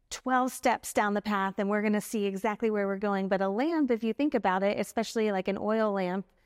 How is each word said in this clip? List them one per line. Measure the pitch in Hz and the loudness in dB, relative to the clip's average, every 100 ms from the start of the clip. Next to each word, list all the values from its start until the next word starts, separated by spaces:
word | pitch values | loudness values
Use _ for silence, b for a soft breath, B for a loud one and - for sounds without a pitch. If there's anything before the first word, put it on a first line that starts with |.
| - | -16
twelve | - 254 254 254 | -8 0 0 0
steps | - 254 - - | 0 0 0 -2
down | - 208 | 0 2
the | 208 | 0
path, | 208 208 196 190 | 0 0 0 -2
and | 196 | 0
we're | 208 | 2
gonna | 214 208 | 2 0
see | - 220 202 | -2 -2 -2
exactly | 190 220 208 226 | -2 -2 0 0
where | 208 196 | 0 0
we're | 196 | 0
going. | 202 196 190 | 0 0 0
But | 190 | 0
a | 196 | 0
lamp, | 202 302 330 269 | 0 0 2 2
if | 226 | 0
you | 226 | 0
think | 214 294 | 0 0
about | 247 196 185 | 2 2 2
it, | 196 214 | 2 0
especially, | 208 - 214 233 214 | -2 -4 -2 0 0
like, | 196 190 | 0 0
an | 196 | -2
oil | 208 220 214 | 0 2 2
lamp | 196 180 190 - _ | 0 0 -2 -6 _